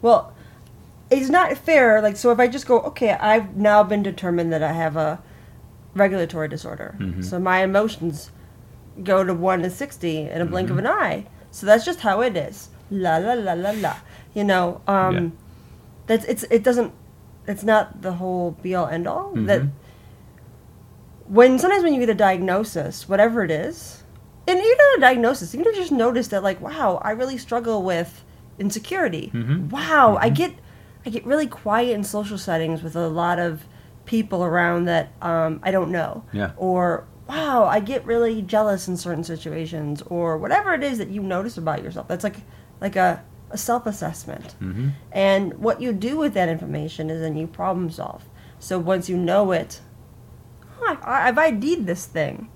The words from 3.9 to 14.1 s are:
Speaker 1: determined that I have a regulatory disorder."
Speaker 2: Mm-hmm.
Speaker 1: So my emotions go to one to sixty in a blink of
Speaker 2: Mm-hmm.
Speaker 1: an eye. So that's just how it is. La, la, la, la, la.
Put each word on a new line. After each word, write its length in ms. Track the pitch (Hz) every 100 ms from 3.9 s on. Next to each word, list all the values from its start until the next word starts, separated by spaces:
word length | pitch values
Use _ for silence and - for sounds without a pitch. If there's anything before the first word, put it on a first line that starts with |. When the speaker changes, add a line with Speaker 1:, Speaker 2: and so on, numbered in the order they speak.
| 208
Speaker 1:
determined 500 | 196 185 185 175 170
that 100 | 160
I 80 | 151
have 240 | 165 160 156
a 220 | 156 170 - - - - - - - 190
regulatory 520 | 196 190 170 170 156
disorder." 480 | 156 - - - 196
Speaker 2:
Mm-hmm. 220 | 95 90
Speaker 1:
So 160 | 92 180
my 220 | 185 185
emotions 680 | 190 196 220 214 165 147 - - - - - - - -
go 200 | 190 190
to 80 | 190 175
one 260 | 185 185
to 80 | 175
sixty 520 | 180 285 - 175 156 151
in 140 | 165
a 40 | 170
blink 260 | 180 117
of 60 | 135
Speaker 2:
Mm-hmm. 80 | 226
Speaker 1:
an 40 |
eye. 340 | 403 240 160 202 - -
So 160 | - 202
that's 180 | 220 226
just 140 | 349
how 220 | 226 196
it 140 | 247 180
is. 340 | 143 - - - -
La, 280 | 202 180 160
la, 160 | 196
la, 200 | 247 196
la, 160 | 170 190
la. 240 | 220 175 - -